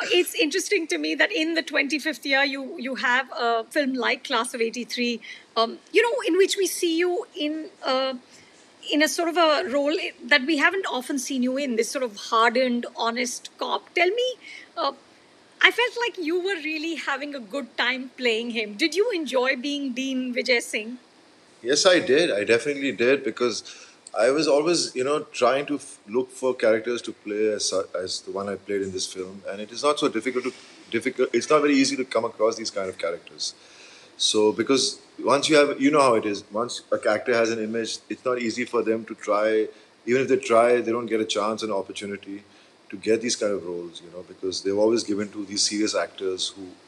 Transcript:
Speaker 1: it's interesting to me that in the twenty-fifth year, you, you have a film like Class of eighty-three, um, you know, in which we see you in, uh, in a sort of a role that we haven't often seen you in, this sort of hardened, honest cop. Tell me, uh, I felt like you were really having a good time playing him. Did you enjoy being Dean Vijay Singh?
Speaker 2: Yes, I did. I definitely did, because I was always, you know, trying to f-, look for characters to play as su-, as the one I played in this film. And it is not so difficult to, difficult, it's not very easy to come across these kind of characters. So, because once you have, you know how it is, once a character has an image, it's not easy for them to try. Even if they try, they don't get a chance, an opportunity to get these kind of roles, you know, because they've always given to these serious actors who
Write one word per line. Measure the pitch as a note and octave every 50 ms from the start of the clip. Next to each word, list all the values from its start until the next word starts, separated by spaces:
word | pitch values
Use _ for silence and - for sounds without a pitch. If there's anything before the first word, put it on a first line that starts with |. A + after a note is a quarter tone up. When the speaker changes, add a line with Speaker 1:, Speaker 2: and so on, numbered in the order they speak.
| -
Speaker 1:
it's | - - F4 E4 - -
interesting | - E4 D4 E4 F#4+ - - G#4 F#4 E4
to | D4 F#4
me | D#4 D4 D#4 D#4+
that | C4+ - -
in | - E4+ D#4 D#4+ E4
the | D#4+
twenty-fifth | - - D4 D4 D4 C4 D#4 D4 - D#4+ D4+ - -
year, | C#4+ C#4 C4+
you, | C#4+ C#4+ C4+ C#4 C4+ B3+ - E4+
you | A#3 C4+ C4
have | G3+ A#3 B3+ A#3+ C4 C4+ C4
a | F4+ D#4+ B3 A#3 A#3 A3+ A3+ -
film | - D#4 C#4+ B3+ C4
like | B3+ A3+ A3 B3 C4 -
Class | - C4 A3+ A#3 A#3+ -
of | A#3+
eighty-three, | A3+ A3+ A3 B3 A#3 A#3+ - B3+ A#3+ A#3+ A#3 A3 - - - - - _ -
um, | A3+ A3+ A#3 - - - -
you | - G4
know, | A#4 A#4+ A#4 - G4+
in | G#4+ D#4+
which | F#4 G4 - -
we | G4 F#4+
see | D#4 - - F4+ E4+ E4
you | E4 F4+ F4+ F4 G4 - - -
in, | F#4 D4+ D4+ D#4 D#4 D#4 - - - -
uh, | C#4+ C4 C4 C4+ C4 C4 B3 - - - - - _ _ - - - _ _ - -
in | - D4 D#4
a |
sort | D4 - - E4+ E4
of | D#4
a | F4 E4 D#4 D4+ C#4 F4+ A3
role | B3 C#4+ C#4 D4 D#4+ F#4+ - - - - -
that | A#3+ C#4+ D4 B3+
we | D4 D#4+
haven't | C#4 D4+ F4 F4 F#4+ F#4+
often | E4+ E4 B3+ B3 - D4+ C4+
seen | - - C#4+ C4 A#3+
you | B3+ B3+
in, | C4+ D4 C4+ A#3
this | G#3+ A#3 -
sort | - C#4+ B3+
of | A#3 G#3
hardened, | G3+ - - A#3+ A3 A3+ A#3+ A3 B3+ C4 B3+ A#3+ A#3+ A#3+ - -
honest | - A#3 A3+ A#3 B3 B3 B3 - - - - - -
cop. | E4 - - - - - -
Tell | F4 E4+ F4+
me, | G#4 A#4+ B4 B4+ A#4+ - - - - - - - -
uh, | F4 D#4 C#4 C4 - - _ _ _ _ _ _ _ _ _ _ -
I | D#4+ F#4
felt | - - A#4+ A#4+ - A#4+ A#4+
like | A#4 E4+ F#4+ E4
you | D4 E4+ F4+
were | F4 G4 G4 E4 D4
really | D#4 D#4+ D#4 D4+ E4 E4
having | C4 - D#4 C#4 B3+ C#4+ D4 C#4+
a | C#4
good | A3+ F#3+ G#3+ C#4+ B3+ - -
time | - B3+ A#3+ B3+ B3+ C4 C4 -
playing | - B3+ A#3+ A3 A3 A#3 A#3+
him. | A3 A#3 G#3+ G#3 G#3
Did | G3+ D#4 E4 D4+
you | F4+ G#4+ B4
enjoy | G#4+ E4+ D#4 B3 B3+ B3+ B3 C4 C#4
being | B3 A#3+ D4 C#4+ C#4+ C#4 C4+
Dean | A3+ B3+ C4 C4+ C4 B3+ B3+ B3+ A#3+
Vijay | B3+ B3 B3+ B3 A#3
Singh? | A#3 - - A#3 G#3 A3 B3 - - _ _ _ _ _ _ _ _ _ _ _
Speaker 2:
Yes, | - A#2 C#3+ D3 D#3
I | F#3 F3+ E3
did. | - - C3 D3+ F3 D3+
I | G2+ G#2 G#2
definitely | G#2 A2+ A#2 - D3 C#3+ C#3 C#3 C3+ A2+
did, | F#2+ A#2 B2+ C3+ - -
because | A2 G#2 - B2 A#2+ G#2 - - - - - - - - - _ - -
I | - A2 B2+
was | C#3 D#3 D#3
always, | D3+ C#3 C#3+ D3 F3 F3 D#3+ - - -
you | B2+ B2+
know, | C#3+ D3 D3+
trying | D3 - - - B2+ A#2+ C3 C#3 C#3+
to | C#3+ D3
f-, | C3+ - - - - _
look | G2+ G#2 B2+ C3 -
for | - - C3 C3 B2+
characters | - A#2+ A2 A2 A2+ A2 A#2+ A#2+ A2 -
to | A2+
play | A2 - - G#2+ G#2 G#2+ G#2+ G#2+ G#2
as | G2+ - -
su-, | F#2 F#2 - - -
as | F2+ F#2 F#2 - -
the | - G2
one | F#2 F#2+ G2+ G2+
I | G2
played | F#2+ - - G2+ G2
in | G2 F#2+
this | F#2 F#2 - -
film. | - F#2+ F#2 F#2 G2 G2+ -
And | F2+ G2 G2+
it | G#2 G#2
is | A#2 A#2 C#3
not | D3 D3+ D3
so | D3+
difficult | C#3+ - A2+ G#2 C3 A#2 B2+ A#2+
to, | C3 - - - - - - - -
difficult, | - A#2 - C#3 C3 - B2+ - -
it's | A#2+ A#2 -
not | D3+ D3+
very | D3 D3 C#3+
easy | C3+ C3+ C3 C#3
to | C3 B2+
come | - - A#2 A2+
across | A2+ - - G#2+ A2+ A2+
these | A2+ A2 G#2+
kind | - G2+ F#2+ F#2
of | F2+
characters. | - - E2+ E2+ E2 - - D#2 D2+ - - - - - - - - - - - - - - -
So, | - - - - G#2+ G#2+ G#2+
because | G2+ G#2 A2+ - C3+ B2 - - - - - - _ -
once | - G#2 B2+ C#3+ C#3 D3+
you | D#3
have, | D3 C#3+ C#3 C#3 C3+
you | C3+ C#3+
know | D3+ D3
how | C#3 C3 A2+
it | G#2+ G2+
is, | G#2+ G2+ G2 - -
once | G2+ G#2+ A#2 A#2+ - - - -
a | -
character | G#2+ - A2+ G#2+ A2 - B2+ A#2+
has | A#2 A#2 A2+
an | A#2 A2+
image, | A2 G#2+ A2+ A#2 A2+ A2 - - - -
it's | - - -
not | B2+ B2 B2
easy | A#2+ A2+ G#2+ A#2 A#2+
for | - - A#2
them | G#2+ G#2+ A2+ A2+ A2
to | - A2
try. | - - G#2 G2+ G#2 G#2+ A2 A2 A2 G#2+ G#2 - - - _ _ _ -
Even | A2+ A#2+ C3+ C3
if | A#2
they | C3
try, | A#2+ - - A#2 A2+ A#2 A#2+ B2 A#2+
they | A2 A2+
don't | A#2 A#2+ A#2+
get | G#2+ A2 A2
a | A2
chance, | A2 - G#2 G2+ G#2+ A2 G#2+
an | A2+ G#2+
opportunity | G2+ G2 F#2+ - G2 - G#2+ G2+ G2+ G2 - G2+ G2 G#2 G#2 - - - - _ _ _ _ -
to | -
get | F#2+ F2+ G2+ A2+ A2+
these | A#2 A#2+ A2
kind | - A2+ G#2
of | G2+ F#2 E2
roles, | F2+ F2 F2 F2 E2+ E2 -
you | F2 E2+
know, | E2 F2+ F2+
because | - F#2 - - F#2+ F2 - -
they've | G2 G2
always | G2+ G#2+ A2 A#2 A2+ G#2
given | G#2 G#2 G2 G#2+ G2+
to | G2+ G#2+ G2+
these | F#2 G2+ G2+
serious | - - G#2+ G#2 G#2+ G#2 G2
actors | F#2 E2+ - - - G2 F#2+ F#2 F#2 -
who | - - G2 F#2+ F2+ F#2 - -